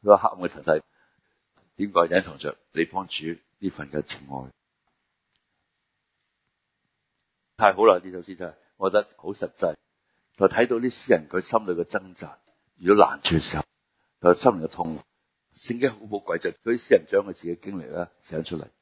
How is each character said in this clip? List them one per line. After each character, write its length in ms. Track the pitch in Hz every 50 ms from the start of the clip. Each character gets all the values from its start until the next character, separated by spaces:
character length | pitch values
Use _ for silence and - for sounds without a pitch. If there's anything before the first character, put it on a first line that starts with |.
佢 20 | -
個 120 | 101 101 98
黑 100 | - -
暗 100 | - 90
嘅 100 | 90 87
塵 160 | - 78 76
世， 200 | 80 78 78 - _ _ _ _ _ _ _ _ _ _ _ _ _ _ _ _ _ _
點 160 | - 98 104
解 80 | 92 87
隱 220 | 85 82 85 92
藏 160 | 92 80 76 69
着 200 | - 73 - _ _ _
你 120 | _ 76 82
幫 220 | - - 95 95 87
主 160 | - - 78 80 85 80 _ _ _ _
呢 120 | 98 95
份 200 | - - 76 69
嘅 120 | 71 76
情 260 | 73 - - - 71 67
愛？ 240 | 67 67 65 65 _ _ _ _ _ _ _ _ _ _ _ _ _ _ _ _ _ _ _ _ _ _ _ _ _ _ _ _ _ _ _ _ _ _ _ _ _ _ _ _ _ _ _ _ _ _ _ _ _ _ _ _ _ _ _ _ _ _ _ _ _
太 160 | - 113 101
好 140 | 95 92 107
啦！ 120 | 113 95 90 90
呢 80 | 95
首 60 | 92 90
詩 180 | 85 98 95
真 140 | 82 92 87
係， 40 | 85 _ _ _ _
我 140 | _ 98 95
覺 80 | 90 104
得 100 | 101 _ _
好 140 | _ - 85
實 180 | 104 - 104 - _
際。 220 | - - 85 78 _ _ _ _ _ _ _ _ _ _ _ _
就 120 | _ 98 92
睇 180 | - 110 120
到 100 | 120 127
啲 160 | 117 120 131
詩 180 | - - - -
人 180 | 110 82 76 -
佢 100 | - 92
心 260 | 92 - - 113 110
裏 40 | 95 87 85
嘅 40 | 85
掙 280 | - - 101 95 95 87
扎， 240 | - 90 76 - _ _ _ _ _ _ _ _
遇 120 | _ 87 90
到 60 | 101
難 260 | 104 92 - - -
處 140 | - - 87
嘅 40 | 80
時 160 | - - -
候， 80 | 76 - _ _ _ _ _ _ _ _ _ _ _
就 140 | - 87 87
心 260 | - - 127 107 87
裏 40 | 80
嘅 40 | 80
痛。 340 | - - 87 82 80 73 - _ _ _ _ _ _ _ _ _ _
聖 240 | - - - 120 120
經 120 | 127 135
好 80 | 110 104
寶 180 | 107 107 104 101
貴， 200 | - - 85 85
就 120 | - 90
佢 240 | 85 _ _ 113 117
啲 40 | 120
詩 120 | - -
人 160 | 123 92 - -
將 140 | - 98
佢 100 | 101 101
自 100 | 90 -
己 140 | - 85 87
嘅 40 | -
經 180 | - - 101 92
歷 100 | 78 62
咧 220 | 71 85 87 - _ _
寫 220 | _ - 82 80
出 160 | 80 - 87 78
嚟 100 | 73 - _ _